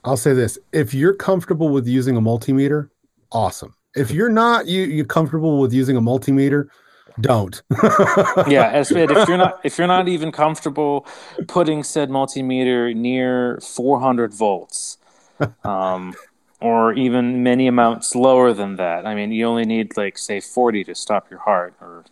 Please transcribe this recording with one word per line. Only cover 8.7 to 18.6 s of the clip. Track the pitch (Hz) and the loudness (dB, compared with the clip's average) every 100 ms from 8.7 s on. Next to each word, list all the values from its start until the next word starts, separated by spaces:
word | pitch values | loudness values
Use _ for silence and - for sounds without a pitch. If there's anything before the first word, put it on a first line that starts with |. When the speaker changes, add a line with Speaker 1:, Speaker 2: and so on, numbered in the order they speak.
Speaker 2:
as, | 139 135 | 2 0
if | 170 160 160 202 | 2 4 4 4
you're | 180 | 4
not, | 185 - | 2 0
if | 147 - | -6 -2
you're | 180 | 2
not | 185 180 | 2 2
even | 175 156 | -2 -4
comfortable | - 156 156 156 143 147 143 - - - - - | 0 -2 0 -6 -4 -2 -2 -6 -20 -16 -12 -4
putting | 180 160 151 | 0 0 -2
said | 139 156 139 | -4 -4 -2
multimeter | 135 135 139 131 127 127 123 120 | -2 -2 -4 -4 0 0 0 0
near | 113 120 127 127 127 123 - | -2 -2 -2 0 0 -2 -6
four | - - 123 135 | -10 -4 0 2
hundred | 131 123 113 | 2 0 -2
volts, | 104 107 92 - - - - _ _ _ | -2 -2 -2 -6 -12 -12 -16 _ _ _
Speaker 1:
<laughs> | _ 135 - | _ -8 -6
Speaker 2:
um, | 104 95 95 92 92 90 - _ _ _ | -8 -4 -4 -6 -8 -16 -20 _ _ _
or | 117 113 113 | -2 2 2
even | 123 127 123 123 127 | 2 0 0 0 0
many | 123 123 131 | 0 2 2
amounts | 123 117 113 - | 4 2 0 -6
lower | 123 131 127 123 | 2 4 6 4
than | 101 | 2